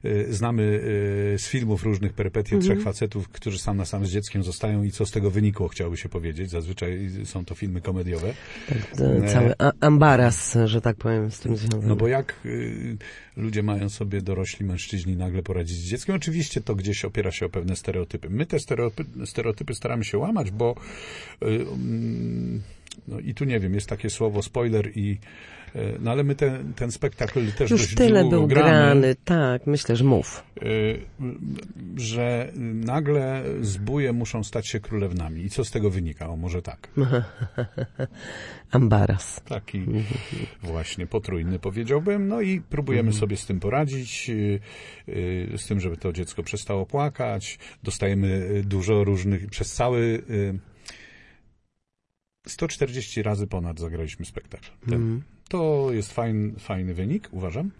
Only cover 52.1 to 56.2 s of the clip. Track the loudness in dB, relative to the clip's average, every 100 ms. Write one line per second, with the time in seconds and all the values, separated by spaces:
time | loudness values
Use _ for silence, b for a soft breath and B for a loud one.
52.1 | _ _ _ -18 -6 -6 -2 -2 -2 -6
53.1 | -4 -2 -2 -2 -4 -4 -6 -8 -6 -8
54.1 | -8 -12 -12 -14 -20 -20 -10 -2 0 0
55.1 | -2 -6 -20 -6 0 2 2 2 0 -2
56.1 | -2